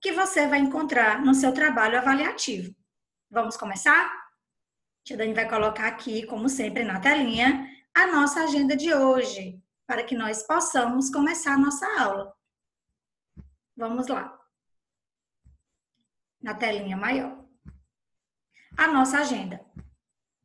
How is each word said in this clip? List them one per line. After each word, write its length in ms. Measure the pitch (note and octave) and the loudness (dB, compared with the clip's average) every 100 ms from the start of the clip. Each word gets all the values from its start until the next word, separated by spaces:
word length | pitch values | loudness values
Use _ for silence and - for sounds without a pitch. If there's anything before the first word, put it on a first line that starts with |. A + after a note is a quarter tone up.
que 100 | F#4+ | -4
você 360 | E4+ F#4+ E4 C#4+ | 0 0 2 2
vai 100 | C#4+ | 4
encontrar 680 | C#4 D#4 D4+ B3 A3 A3 | 2 0 -2 2 2 4
no 120 | C4+ C4 | 4 4
seu 180 | C4 | 4
trabalho 460 | C4 D4+ A#3 A3 A#3+ | 2 2 2 2 2
avaliativo. 760 | C4 C#4 D#4+ A#4+ - G3+ F3+ - _ _ _ _ _ | 2 2 0 -4 -6 -6 -10 -16 _ _ _ _ _
Vamos 260 | G#3+ A3 - | -4 -4 -6
começar? 560 | G#3 F#3+ D4 D#4+ F4+ - - _ _ _ _ _ _ _ | -10 -2 4 4 2 -6 -16 _ _ _ _ _ _ _
Tia 120 | - A#3 | -12 -6
Dani 200 | A3 A3 | -4 -2
vai 120 | A3+ | -2
colocar 380 | A3+ G#3+ G#3+ A3 | 0 0 0 -4
aqui, 400 | A#3 - A3 A3 | -4 -6 -6 -6
como 240 | A3 B3 | -4 -2
sempre, 340 | C4+ G#3+ B3 | -2 -4 -4
na 160 | A3 F#3 | -4 0
telinha, 680 | C4+ D4+ B3 A3+ B3+ - - - _ | 2 2 0 2 2 2 -4 -16 _
a 140 | E4 F#4 | 2 4
nossa 380 | D#4 C#4+ E4+ D#4+ | 4 2 2 0
agenda 300 | C#4+ C#4 C#4+ | 2 2 0
de 160 | D#4+ | 2
hoje, 680 | D4 C4 B3+ A3 G3+ F#3 F#3 _ _ - | 4 4 4 0 -6 -12 -16 _ _ -8
para 180 | A3 | -6
que 120 | A#3+ A#3+ | -4 -6
nós 260 | A3 G#3+ | -4 -6
possamos 680 | - D#4+ E4+ C4+ A#3+ C4 C4+ | -2 -2 0 0 0 0 0
começar 420 | D4 D4 E4 C#4+ | 0 0 0 0
a 60 | C#4 | 2
nossa 260 | C#4+ C#4 G#4 G4+ | 2 0 -4 -2
aula. 340 | G#3+ G3 G3 - _ _ _ _ _ _ _ _ _ - - _ _ - | -2 -2 -8 -16 _ _ _ _ _ _ _ _ _ -20 -20 _ _ -10
Vamos 280 | A3+ A#3+ B3+ | -6 -4 -4
lá. 280 | C4 - - _ _ _ _ _ _ _ _ _ _ _ _ _ _ _ _ _ _ _ _ | -6 -8 -16 _ _ _ _ _ _ _ _ _ _ _ _ _ _ _ _ _ _ _ _
Na 140 | A3+ G#3 | -12 -6
telinha 420 | A3+ G#3 G3 F#3+ | -4 -4 -6 -6
maior. 480 | A3 C4+ - - - _ - - _ _ _ _ _ _ _ _ _ - | -4 -4 -6 -14 -20 _ -20 -20 _ _ _ _ _ _ _ _ _ -2
A 120 | D#4+ | 2
nossa 320 | C#4+ C4 C#4 | 4 2 2
agenda. 440 | C#4+ A3 F#3+ F3 - - - _ _ _ _ _ | -2 -4 -6 -12 -16 -20 -20 _ _ _ _ _